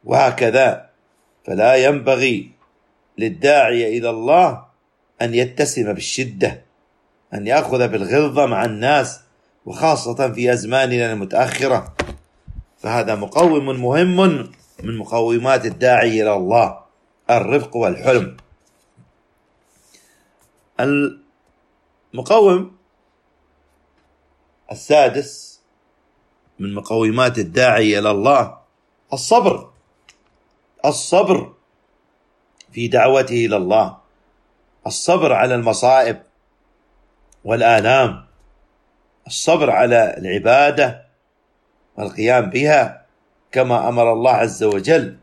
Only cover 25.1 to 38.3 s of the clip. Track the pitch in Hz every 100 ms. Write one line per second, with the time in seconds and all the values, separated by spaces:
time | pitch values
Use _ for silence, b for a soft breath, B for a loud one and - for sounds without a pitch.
25.1 | 143 139 - - _ _ _ _ _ _
26.1 | _ _ _ _ _ 98 101 - 113 110
27.1 | 117 127 120 90 90 127 110 110 101 107
28.1 | 101 120 143 110 - _ _ _ _ _
29.1 | 135 - 233 196 - - _ _ _ _
30.1 | _ _ _ _ _ _ _ 143 135 -
31.1 | 180 208 175 - _ _ _ _ _ _
32.1 | _ _ _ _ _ _ - 117 123 131
33.1 | 135 123 120 113 104 92 110 104 - _
34.1 | _ _ _ _ _ _ _ - - -
35.1 | 180 156 113 127 123 117 104 123 131 117
36.1 | 110 _ _ _ _ _ _ _ _ _
37.1 | _ _ _ 104 117 117 113 107 135 120
38.1 | - -